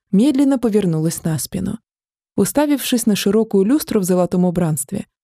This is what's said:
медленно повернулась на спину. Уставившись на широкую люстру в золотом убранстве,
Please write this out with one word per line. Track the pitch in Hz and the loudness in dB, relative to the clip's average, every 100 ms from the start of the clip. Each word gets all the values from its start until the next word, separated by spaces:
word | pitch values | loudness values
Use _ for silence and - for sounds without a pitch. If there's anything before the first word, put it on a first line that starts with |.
| _ | _
медленно | 190 269 262 277 269 | 2 2 2 2 2
повернулась | 240 202 190 160 160 - | 0 0 0 0 -2 -4
на | 165 156 | -4 -4
спину. | - - - - _ _ _ _ _ - | -6 -6 -6 -8 _ _ _ _ _ -2
Уставившись | 196 - 302 285 - 247 226 | 0 0 0 0 -2 -2 0
на | 196 | 0
широкую | 208 208 220 196 196 | 2 0 2 0 2
люстру | 294 - 220 | 0 0 -2
в | 180 | 0
золотом | 185 175 180 180 | 0 0 0 0
убранстве, | 170 170 156 - 196 - _ | 0 -2 -2 -6 -10 -10 _